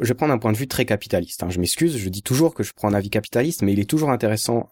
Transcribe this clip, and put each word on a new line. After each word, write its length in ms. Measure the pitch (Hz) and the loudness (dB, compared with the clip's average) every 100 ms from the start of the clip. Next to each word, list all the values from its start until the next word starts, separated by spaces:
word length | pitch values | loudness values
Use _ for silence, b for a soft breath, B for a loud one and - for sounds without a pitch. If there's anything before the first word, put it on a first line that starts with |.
je 60 | 113 | -2
vais 60 | |
prendre 200 | 123 151 | 0 2
un 60 | 123 | 2
point 120 | 113 | 2
de 60 | 107 | 0
vue 100 | 135 | -2
très 160 | - | -2
capitaliste, 600 | 123 104 - 95 87 - | 0 0 0 -2 -2 -4
hein, 60 | 87 | -4
je 100 | 90 | -2
m'excuse, 380 | 87 - 170 135 | -2 2 0 0
je 120 | 95 | -4
dis 120 | 92 | -6
toujours 320 | - 131 165 | -2 2 2
que 100 | - | 0
je 100 | 104 - | -6 -2
prends 140 | 104 | 0
un 40 | |
avis 160 | 104 101 | 0 0
capitaliste, 520 | 107 - 117 147 170 | -2 -2 0 0 0
mais 100 | 101 | 2
il 60 | 101 | 2
est 100 | 98 | 2
toujours 200 | 156 151 | 0 0
intéressant, 600 | 123 110 107 - 117 - | 0 0 0 0 -2 -4